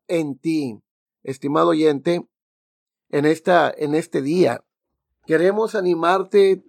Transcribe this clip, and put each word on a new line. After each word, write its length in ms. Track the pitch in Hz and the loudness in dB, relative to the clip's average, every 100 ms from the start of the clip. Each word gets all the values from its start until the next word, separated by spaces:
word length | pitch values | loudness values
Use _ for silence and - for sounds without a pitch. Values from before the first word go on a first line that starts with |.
| - | -4
en 320 | 170 151 135 | -4 -4 -6
ti". 440 | 165 156 135 107 _ _ _ _ | -4 -4 -4 -10 _ _ _ _
Estimado 480 | - 131 139 160 170 | -12 -8 -2 0 2
oyente, 580 | 160 156 143 170 170 - _ _ _ _ _ _ _ _ | 2 0 0 -2 -4 -6 _ _ _ _ _ _ _ _
en 160 | 143 | 0
esta, 480 | 147 160 - 175 139 | 0 0 2 2 2
en 200 | - 147 | -2 -2
este 260 | 151 165 156 | -2 -2 -4
día, 420 | 139 180 139 120 _ _ _ _ _ _ | -2 2 0 -2 _ _ _ _ _ _
queremos 500 | - 156 180 208 220 | -2 0 2 0 -2
animarte 880 | 220 180 165 165 190 185 208 196 190 | -2 -2 0 0 0 0 2 2 2